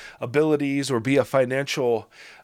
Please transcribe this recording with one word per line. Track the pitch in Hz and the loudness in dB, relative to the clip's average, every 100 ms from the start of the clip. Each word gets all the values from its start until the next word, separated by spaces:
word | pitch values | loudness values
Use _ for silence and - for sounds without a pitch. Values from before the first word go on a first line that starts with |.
| - - | -20 -12
abilities | 120 143 156 147 143 139 131 | -2 0 2 2 0 -2 -2
or | 120 | -2
be | 120 139 | 2 0
a | 117 | 2
financial, | 135 123 135 135 156 123 110 - - - - | 0 0 -2 -4 -2 0 0 -4 -18 -20 -20